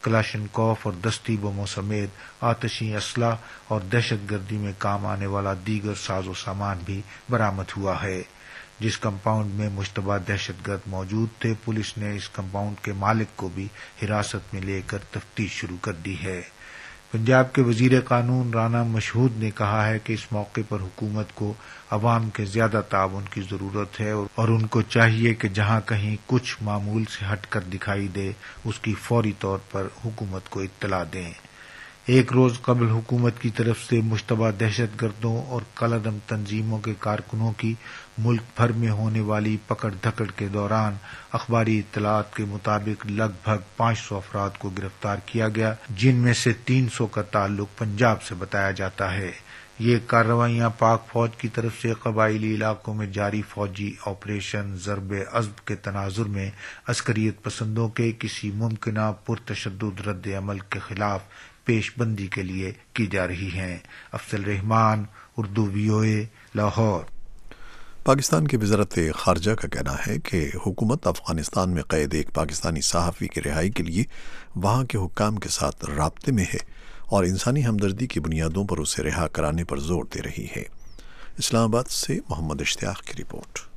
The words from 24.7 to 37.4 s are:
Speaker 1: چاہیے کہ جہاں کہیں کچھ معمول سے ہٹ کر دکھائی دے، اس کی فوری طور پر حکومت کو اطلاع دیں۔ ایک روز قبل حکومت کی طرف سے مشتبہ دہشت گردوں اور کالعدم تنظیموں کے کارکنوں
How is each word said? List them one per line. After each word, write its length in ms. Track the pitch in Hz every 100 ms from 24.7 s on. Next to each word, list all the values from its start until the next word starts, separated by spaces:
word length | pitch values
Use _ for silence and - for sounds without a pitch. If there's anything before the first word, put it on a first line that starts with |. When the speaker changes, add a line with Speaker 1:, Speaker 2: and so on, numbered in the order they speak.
| 117
Speaker 1:
چاہیے 520 | 110 120 113 110 117
کہ 140 | 113 107
جہاں 320 | 98 104 110 -
کہیں 300 | 107 104 104 -
کچھ 300 | 127 - -
معمول 440 | 104 104 101 107
سے 280 | 110 - 98
ہٹ 140 | 101 101
کر 140 | 107
دکھائی 480 | 90 95 - 101 101
دے، 240 | 90 95 95 - -
اس 140 | 117 101
کی 160 | -
فوری 380 | 98 - 120 110 101
طور 200 | 98 98 -
پر 160 | 98 92 -
حکومت 460 | 113 110 104 95 -
کو 100 | 98
اطلاع 440 | 95 98 104 95 82
دیں۔ 180 | 92 87 85 - - - - - - -
ایک 240 | 127 120
روز 280 | 123 127 120
قبل 260 | - 123 117
حکومت 520 | 113 113 123 120 110
کی 100 | 120
طرف 280 | 110 117 113
سے 200 | - 120
مشتبہ 500 | 113 110 - 113 113 101
دہشت 420 | 110 101 113 -
گردوں 340 | 113 104 113 113 135
اور 160 | 123 104
کالعدم 440 | - 117 117 107 104 -
تنظیموں 520 | 110 104 107 110 110
کے 140 | 104 104
کارکنوں 540 | 107 104 - 110